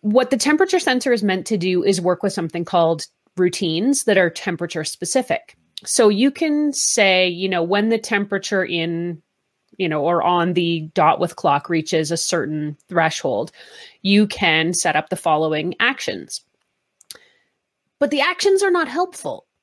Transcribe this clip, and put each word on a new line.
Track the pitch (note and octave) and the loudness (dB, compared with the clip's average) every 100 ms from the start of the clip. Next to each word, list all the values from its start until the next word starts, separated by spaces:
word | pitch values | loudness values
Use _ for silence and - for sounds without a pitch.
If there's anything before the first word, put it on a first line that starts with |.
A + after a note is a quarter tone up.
What | G#3 A3+ B3 | 4 2 2
the | B3+ | 0
temperature | C#4 D#4 F#4+ F#4 | 2 2 4 2
sensor | - B3+ C4+ | 0 0 0
is | A#3+ | 0
meant | G3+ F#3+ - | 2 -2 -2
to | G#3 | -2
do | F3+ F3+ | 0 2
is | - F#3 | 2 2
work | F3 F3 | 0 0
with | G3+ | -2
something | F#3 E3 F3 E3+ | -2 -6 -6 -2
called | F3+ E3 D#3+ - _ _ - | 2 2 0 -6 _ _ -2
routines | F3+ F3+ F3 D#3+ A#3 C#4 - | 0 0 -4 0 0 0 2
that | F#3+ | 2
are | F3 | 2
temperature | E3 - E3+ E3+ D#3+ | 0 -6 -6 -6 -6
specific. | D3+ - F3+ C4 - - - _ _ - - | -8 -8 -2 -2 -2 -4 -6 _ _ -16 -4
So | - A3 | 4 4
you | G3+ C4+ | 6 2
can | C#4 D#4+ D4 D4+ | 2 0 2 0
say, | C4+ - - G3 F#3 F#3 | 0 -2 2 4 4 2
you | F3 F#3 | 0 -2
know, | F3+ | -2
when | E3+ G3+ A3 | 0 2 2
the | A3+ | 0
temperature | A3 G3+ G#3 G3 - G3+ F#3 | -2 -4 -2 -4 -2 -4 -2
in, | E3+ E3 E3+ F3 D#3+ _ _ _ _ _ - | -4 -4 -4 -6 -8 _ _ _ _ _ -6
you | F3+ | -4
know, | D#3 | -2
or | D3 E3+ | 0 2
on | - F3 E3+ | 2 2 2
the | F3 E3+ E3+ D#3 - | 0 0 -4 -4 2
dot | D#3 - | 2 2
with | F3 - | -2 -2
clock | E3+ C#3+ - | 0 0 0
reaches | E3 D#3 E3 D3+ | -2 0 -2 0
a | E3 | -4
certain | - F3 D3 D3+ D3+ D3 _ | -2 -2 -2 -4 -6 -10 _
threshold, | F3 D#3+ - D3+ G#2+ A#2+ - - - - _ | 0 0 -2 -4 -4 -4 -10 -20 -20 -20 _
you | G3 G3+ G#3 | 2 4 2
can | - F3+ D#3+ D#3+ | 0 0 2 0
set | F3 E3+ D3+ | -2 0 -2
up | D#3 | -2
the | F3 | -4
following | E3+ D#3 D#3+ D3+ D#3+ - | 0 0 0 -2 -4 -2
actions. | A#3 C4 - G2+ - - _ _ _ _ _ _ _ - _ _ _ _ _ _ _ _ | -2 -2 -8 -8 -12 -14 _ _ _ _ _ _ _ -20 _ _ _ _ _ _ _ _
But | C#4+ | -2
the | D4 | 0
actions | D4 F#4 G4+ F#4+ | -2 0 2 2
are | G4 | 2
not | F4 D4 | 0 0
helpful. | C4 F4+ - D3+ - _ _ | -2 -4 -4 -10 -10 _ _